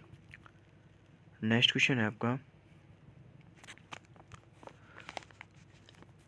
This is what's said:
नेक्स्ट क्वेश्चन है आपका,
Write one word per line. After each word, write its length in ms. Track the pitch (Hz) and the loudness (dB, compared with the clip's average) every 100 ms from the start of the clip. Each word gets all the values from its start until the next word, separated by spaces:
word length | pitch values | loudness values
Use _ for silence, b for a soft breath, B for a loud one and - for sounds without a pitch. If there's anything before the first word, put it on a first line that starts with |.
| B - - - - - - - - - - - - - | B -20 -20 -20 -20 -20 -20 -20 -20 -20 -20 -20 -20 -6
नेक्स्ट 300 | 110 117 - | 2 4 4
क्वेश्चन 260 | 131 - 127 | 4 2 4
है 80 | 107 | 2
आपका, 320 | 110 117 131 - - - - - - - - - - - - - - - - - - - - - - - B B B B - - - - - - - - - - - | 0 0 -2 -6 -20 -20 -20 -20 -20 -20 -20 -20 -20 -20 -20 -20 -20 -18 -18 -18 -20 -20 -20 -20 -20 -20 B B B B -14 -14 -20 -20 -20 -20 -20 -20 -20 -20 -20